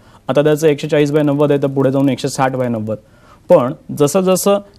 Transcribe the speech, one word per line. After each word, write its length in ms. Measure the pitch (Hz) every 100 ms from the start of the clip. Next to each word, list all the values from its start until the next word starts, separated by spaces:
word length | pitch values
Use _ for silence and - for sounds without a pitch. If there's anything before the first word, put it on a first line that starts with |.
| _ - -
आता 160 | 143
त्याचं 240 | 151 147 160
एकशे 200 | 143 156
चाळीस 240 | 151 147
बाय 120 | 151
नव्वद 280 | 147 143 147
आहे, 100 | 143
तर 60 | 139
पुढे 240 | 135 135
जाऊन 180 | 135 139
एकशे 200 | 123 139
साठ 220 | 139 131
बाय 160 | 131 123
नव्वद. 300 | 113 107 107 _ _ _ - _
पण 240 | 170 120 175 - 135
जसं 240 | 143 190
जसं 360 | 185 185 196 202 -